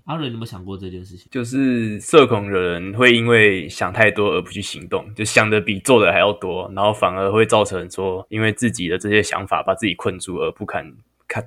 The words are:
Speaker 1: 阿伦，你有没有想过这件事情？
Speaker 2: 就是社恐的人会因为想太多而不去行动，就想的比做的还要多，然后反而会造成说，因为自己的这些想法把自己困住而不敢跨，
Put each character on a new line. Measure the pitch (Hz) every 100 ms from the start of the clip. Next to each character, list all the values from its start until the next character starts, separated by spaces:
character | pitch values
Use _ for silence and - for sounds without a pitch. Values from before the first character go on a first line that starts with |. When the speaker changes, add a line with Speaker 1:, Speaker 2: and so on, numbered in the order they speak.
| -
Speaker 1:
阿 | 160
伦， | 139
你 |
有 | 113
没 |
有 | 113
想 | 98
过 | 92 95
这 | 95
件 | 90
事 | 95 90
情？ | _
Speaker 2:
就 | 131
是 | 120 131 135 120 110 104
社 | - 160 127
恐 | 113 101
的 |
人 | 98 90 85 92 104
会 | 123 120
因 | 117
为 | 117 104 95 76
想 | - 92
太 | 95 110
多 | 107 104
而 | 85
不 | 87
去 | 101
行 | 95 - 90
动， | 95 92 107
就 | 107
想 | 127 107
的 | 107
比 | 107 95
做 | - 123
的 | 98
还 | 98
要 | 101
多， | 104 92 90 95 95
然 | 104
后 |
反 | 107 92
而 | 92 98
会 | 107 110
造 | 110 101
成 | 92 87
说， | - 95 92 -
因 | 107
为 | 110
自 | 104 117
己 | 92 87
的 | 92
这 | 104
些 | 107
想 | 101 - 98
法 | 82
把 | 85
自 | 95 104
己 | 82
困 | 107 92
住 | - 85
而 | 80
不 | - 101
敢 | 95 73 - _ _ -
跨， | 110